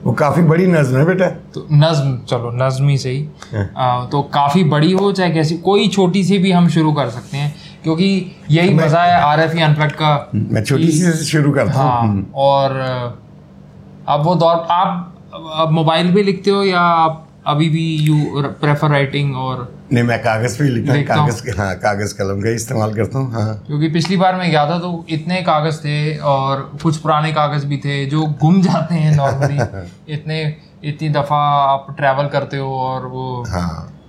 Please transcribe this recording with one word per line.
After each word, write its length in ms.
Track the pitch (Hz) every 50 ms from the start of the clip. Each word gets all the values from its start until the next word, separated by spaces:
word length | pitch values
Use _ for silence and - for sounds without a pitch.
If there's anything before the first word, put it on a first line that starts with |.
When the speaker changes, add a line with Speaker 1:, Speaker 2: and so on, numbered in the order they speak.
| -
Speaker 1:
वो 100 | 127 117
काफ़ी 300 | - 151 143 - 160 175
बड़ी 240 | 151 160 170 190
नज़्म 300 | 185 175 160 143 123 127
है, 80 | 131 151
बेटा। 200 | 170 185 180 190
Speaker 2:
तो 420 | 170 - - - - - - - -
नज़्म, 460 | 151 147 156 165 165 147 139 139 131 117 104
चलो, 420 | - 131 120 117 120 120 123 131
नज़्म 200 | 135 127 131 143
ही 100 | 143 139
सही। 320 | 127 117 131 127 139 151 151 - - - - -
Speaker 1:
हाँ। 540 | 104 101 - - - 131 127 123 123 123
Speaker 2:
अ, 20 | -
तो 120 | 135 143
काफ़ी 420 | 143 - - 143 143 139 143 185 185
बड़ी 280 | 147 151 147 151 170
हो 200 | 185 185 196 202
चाहे 200 | 190 190 185 170
कैसी, 260 | 151 160 156 151 175
कोई 300 | 170 - 185 202 208 233
छोटी 360 | 196 - 196 190 175 170 202 185
सी 140 | 160 202
भी 140 | 196 175 196
हम 180 | 180 175 175 165
शुरू 240 | 147 170 156 156 151
कर 160 | 147 131 117
सकते 280 | 113 123 - - -
हैं, 180 | 139 147 147 - - - - - - -
क्योंकि 480 | 160 160 165 190 196 196 185 - - - - - -
यही 220 | 147 165 175 196 -
Speaker 1:
मैं 120 | - -
Speaker 2:
मज़ा 180 | 147 156 170 175
है 180 | 175 175 175
आरएफ़ई 400 | 139 147 151 151 165 160 160 170
अनप्लग्ड 300 | 160 151 147 151 156 147
का 380 | - - 156 151 147 135 - - -
Speaker 1:
मैं 280 | 107 110 107 113 110 107
छोटी 220 | - 143 131 160
Speaker 2:
कि 60 | 165
Speaker 1:
सी 80 | 151 156
से 140 | 180 175 160
शुरू 380 | 156 160 - - 156 147 147
करता 300 | 131 139 117 98 - 135
हूँ। 100 | 135 127
Speaker 2:
हाँ, 100 | 123 120
Speaker 1:
हम्म। 240 | 120 110 101 95 92 - -
Speaker 2:
और, 360 | 139 139 139 139 139 135 135
अ, 440 | 135 131 131 131 127 123 123 120 - - - - - - - - - - - - - - - - - - - -
अब 120 | 143 147 147
वो 120 | 170 180
दौर, 320 | 156 170 165 170 - - -
आप 440 | 175 175 196 190 180 - - - - - - - - 165 160 160 156
अब 180 | 156 160 156
मोबाइल 420 | 156 170 160 156 160 165 175 180 175
पे 100 | 208 202
लिखते 280 | 196 190 190 - 202
हो 120 | 196 196 196
या 160 | 196 180 175
आप 460 | 175 175 170 165 165 160 156 - - - - - -
अभी 220 | 143 147 147 165 165
भी 380 | 147 165 165 160 160 156 151
you 340 | 156 151 151 147 - - 143
prefer 480 | 139 131 98 - - 147 147 147 - 151
writing? 440 | 151 139 139 135 - 143 143 143 131
और 440 | 127 131 127 127 123 120 - - - - - 123
Speaker 1:
नहीं, 100 | 120 120
मैं 160 | 117 117 110
कागज़ 400 | 113 120 110 110 117 123 - -
पे 40 | 147
ही 60 | 139
लिखता 220 | 120 113 107 -
हूँ, 80 | 135 147
Speaker 2:
लिखता 160 | 143 - 113
हूँ। 140 | - 151 -
Speaker 1:
कागज़ 140 | 117 101 -
के, 80 | 123
हाँ, 240 | 101 101 104 98 92
कागज़ 380 | 87 - 107 104 101 104 98 -
कलम 280 | - 101 95 98 98
का 80 | 101 113
ही 60 | 117
इस्तेमाल 380 | 113 113 - 127 110 107 110 107
करता 260 | 107 107 - 117 135
हूँ, 120 | 135 127
हाँ। 320 | 117 113 107 107 110 101 -
Speaker 2:
क्योंकि 200 | - 147 147 156
पिछली 300 | 165 151 175 147 - 196
बार 180 | 180 190 185 185
मैं 160 | 180 180 170
गया 180 | 156 151 147 147
था, 100 | 170 175
तो 260 | 170 180 175 170 165 -
इतने 320 | 160 151 151 170 180 185
कागज़ 360 | 180 180 160 151 151 160 151
थे 400 | - - 147 147 151 151 151 156
और 600 | 147 147 147 139 135 135 135 139 135 139 - - 143 -
कुछ 140 | 165 151
पुराने 340 | - - 156 156 151 156 156
कागज़ 340 | 156 156 151 143 147 147 139
भी 120 | 147 143
थे 280 | 131 131 143 143 139 139
जो 160 | 135 147 156 156
गुम 360 | 156 147 - 151 156 180 196
जाते 340 | 175 190 180 165 151 - 170
हैं 220 | 165 151 156 151
normally। 440 | 147 139 139 131 - 143 135 143 139 117 - - 98 90
Speaker 1:
<laughs> 220 | 90 - - - -
Speaker 2:
इतने, 460 | 151 147 - 156 156 160 156 151 151 - - - - - -
इतनी 260 | 151 147 - 160 156
दफ़ा 640 | 147 147 127 - 147 147 147 147 143 143 139 139 139
आप 220 | 139 139 - 139
ट्रैवल 300 | - 143 139 131 139 147
करते 300 | 139 147 139 135 - 143
हो 180 | 139 135 135 135
और 320 | 135 131 131 131 127 127
वो 380 | 127 127 127 131 131 127 123 120
Speaker 1:
हाँ। 520 | 113 - 87 87 85 80 82 90 - - - -